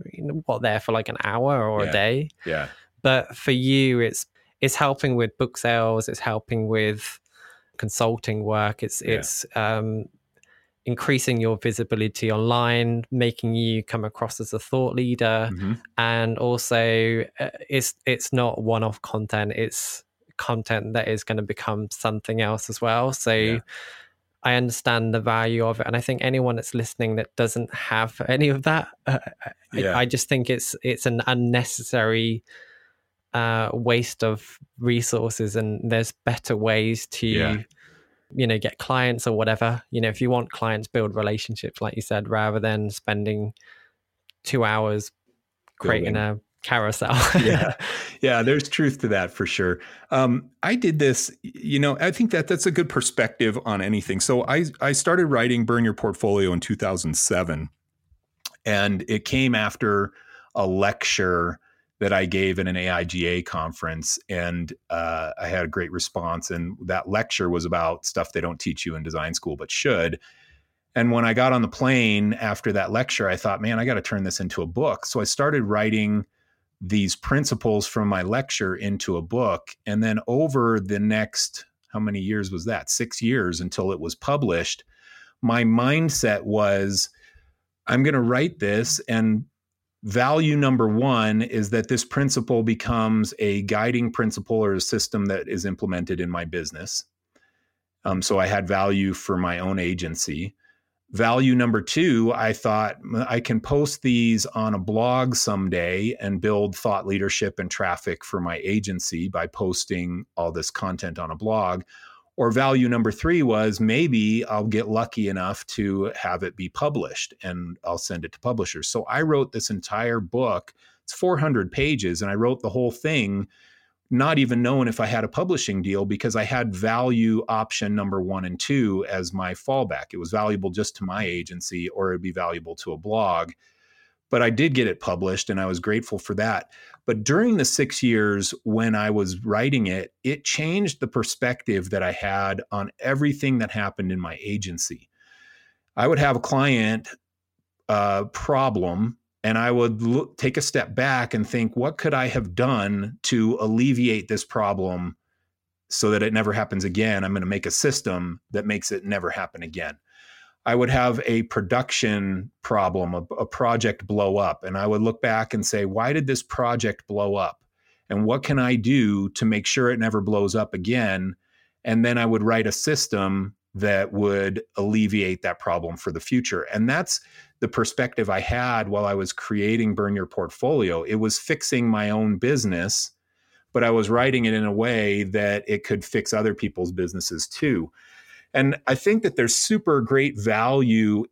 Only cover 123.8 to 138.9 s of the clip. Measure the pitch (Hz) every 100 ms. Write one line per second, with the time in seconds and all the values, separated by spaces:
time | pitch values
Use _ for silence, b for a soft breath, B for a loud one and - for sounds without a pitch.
123.8 | b b - 120 143 151 123 120 120 135
124.8 | 120 113 107 117 110 - 180 160 - 98
125.8 | 95 98 98 104 120 110 101 127 113 92
126.8 | 110 117 127 120 113 110 110 110 110 -
127.8 | 104 104 98 95 90 95 90 87 - 143
128.8 | 110 95 101 95 87 95 90 92 - 135
129.8 | 107 71 - 92 85 107 107 101 95 90
130.8 | 101 - 95 98 95 87 - 90 - 90
131.8 | 90 - 95 90 92 90 87 85 82 82
132.8 | - 80 104 110 98 85 85 - b b
133.8 | b b b b _ 120 117 110 156 127
134.8 | 110 87 - 90 95 95 - 98 95 87
135.8 | 95 110 117 101 - 98 110 98 - B
136.8 | B B - 110 107 165 240 208 135 -
137.8 | 139 - 123 110 104 101 95 - 110 110
138.8 | 113